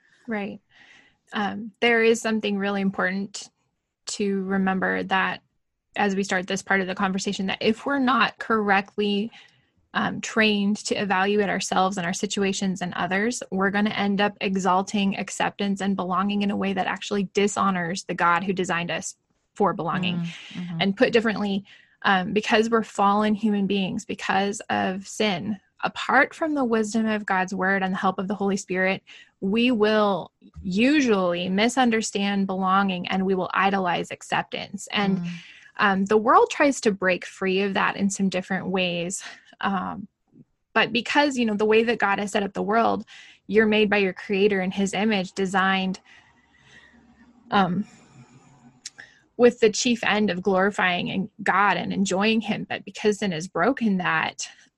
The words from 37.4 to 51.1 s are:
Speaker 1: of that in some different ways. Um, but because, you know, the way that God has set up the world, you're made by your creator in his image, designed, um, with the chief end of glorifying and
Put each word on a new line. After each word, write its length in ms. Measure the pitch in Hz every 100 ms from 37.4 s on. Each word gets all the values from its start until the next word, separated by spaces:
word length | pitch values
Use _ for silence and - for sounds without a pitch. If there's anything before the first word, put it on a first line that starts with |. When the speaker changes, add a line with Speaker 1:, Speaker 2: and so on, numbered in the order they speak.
| 190 185
Speaker 1:
of 120 | 202
that 240 | 196 196 -
in 120 | 196
some 200 | - 196
different 380 | 180 - 190 180
ways. 560 | 185 180 175 170 185 - - _ _
Um, 480 | 202 190 185 175 - _ _ - - _ _
but 200 | 226 196
because, 440 | 233 - 294 294 254
you 80 | 226
know, 100 | 208
the 100 | 214
way 180 | 220
that 140 | 233 226
God 220 | 202 196
has 120 | 202
set 120 | 214
up 100 | 196
the 80 | 185
world, 440 | 185 226 220 196 - - - - -
you're 180 | 208 220
made 240 | 214 214
by 80 | 208
your 160 | 190
creator 480 | - - 190 202 196
in 100 | 185
his 220 | 196 196
image, 400 | 180 220 202 180
designed, 640 | - 190 190 190 190 190 185 - - _ _ _ _ _ - - _ _ _ - _ -
um, 360 | 214 180 180 214 - - - - - _ _ - _ - - - _ _ -
with 220 | 240 240
the 120 | 220
chief 320 | - 247 226
end 260 | - 208 208
of 140 | 180
glorifying 640 | 202 185 196 202 185 175
and 200 | -